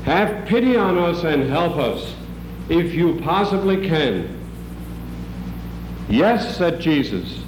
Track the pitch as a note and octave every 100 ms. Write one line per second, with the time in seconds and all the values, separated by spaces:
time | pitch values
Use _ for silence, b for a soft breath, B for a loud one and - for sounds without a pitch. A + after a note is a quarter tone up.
0 | C#3 E3+ G#3 - - A#3+ B3+ A#3 G3 F3+
1 | F3 E3 E3 D3 C3 D3 F3 D3 A#2+ G2
2 | - - - - - - - E3 E3+ D#3+
3 | E3+ C#3+ D3+ F#3+ G3 F#3+ F#3+ F#3+ - D#3
4 | C3+ F2+ E2+ - - - - - - -
5 | - - - - - - - - - -
6 | - A2 G3+ A#3 - - E3+ - D#3+ D3
7 | B2+ F#2 E2+ -